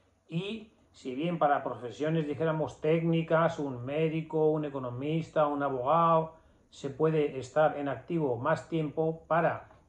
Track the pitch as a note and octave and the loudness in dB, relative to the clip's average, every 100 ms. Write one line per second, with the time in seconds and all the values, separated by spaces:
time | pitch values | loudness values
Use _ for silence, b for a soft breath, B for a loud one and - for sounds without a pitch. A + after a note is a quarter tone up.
0 | b _ _ E3 G3 A3 - _ _ - | b _ _ -6 -4 -8 -12 _ _ -14
1 | C3 B2+ E3+ E3 D3+ C#3 C3+ A2+ A#2+ G#2+ | -8 -4 -2 0 2 2 -2 -8 -10 -4
2 | D3+ E3 D3 C3+ D#3+ D#3 C3 - D#3 E3 | -2 0 -2 -2 -2 0 -4 -2 0 2
3 | E3 E3 D#3+ D#3+ E3 D#3+ C#3+ B2 B2+ D3 | 2 2 2 2 2 0 -4 -6 -6 -2
4 | D#3+ D#3+ D#3 D#3 D#3 D#3 D3 C#3 B2+ B2 | 0 -2 -2 2 2 2 -2 -6 -6 -6
5 | D3 D#3+ D#3+ D#3+ D3 C#3+ C#3 C3 B2+ E3 | -2 -2 0 0 2 2 -2 0 2 4
6 | E3 E3 D#3+ b b b b - - - | 6 4 2 b b b b -12 -10 0
7 | D#3+ D#3 D3 C3+ B2 D3+ D3+ D3 C#3+ B2+ | 2 2 0 -2 -2 2 4 2 -4 -6
8 | - E3+ C#3+ A2+ C#3+ D#3+ - E3 D3+ D#3+ | -4 -2 0 0 0 0 -2 -2 -2 0
9 | D#3+ D#3+ - E3 D#3+ A2 - - | -2 -2 -2 2 2 0 -8 -20